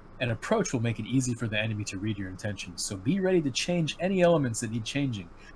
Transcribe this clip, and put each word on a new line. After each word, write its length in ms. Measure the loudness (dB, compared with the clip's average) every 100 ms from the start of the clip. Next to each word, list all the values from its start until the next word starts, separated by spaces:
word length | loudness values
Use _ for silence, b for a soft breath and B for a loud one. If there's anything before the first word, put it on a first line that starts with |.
| -14 -4
an 120 | -2
approach 400 | -2 0 0 2
will 80 | 0
make 180 | 0 -2
it 80 | 0
easy 260 | 0 2
for 120 | 0 -2
the 100 | 0
enemy 280 | 0 -2
to 120 | -4 -4
read 200 | -4 -4
your 100 | -6
intentions, 560 | -6 -6 -6 -8 -8
so 120 | -6 -4
be 240 | 0 2
ready 200 | 4 4
to 120 | 2
change 440 | 0 0 0 0 0
any 200 | 0 6
elements 360 | 6 6 4 0
that 140 | -4
need 120 | -4
changing 460 | -2 -2 0 -2 -8 -14 B